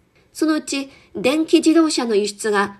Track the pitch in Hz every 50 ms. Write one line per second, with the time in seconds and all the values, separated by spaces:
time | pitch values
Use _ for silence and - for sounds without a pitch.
0 | _ _ _ _ _ _ _ - 320 311 311 302 302 - 285 277 269 269 - -
1 | _ _ - 208 185 - 294 311 320 - - 311 - 320 311 330 320 302 - -
2 | 254 233 214 196 208 202 - - - 220 208 196 202 202 -